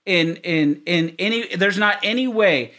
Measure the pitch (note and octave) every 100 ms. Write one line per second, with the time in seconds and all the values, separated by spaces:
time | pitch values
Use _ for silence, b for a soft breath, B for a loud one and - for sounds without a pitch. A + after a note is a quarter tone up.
0 | - F3+ E3 E3 F3 D#3+ D3 D3 - E3+
1 | E3 - G3+ A#3 A3+ F#3 G3 G3 G#3 G3+
2 | G3 B3 B3+ A3 G3+ C#3+ A#2+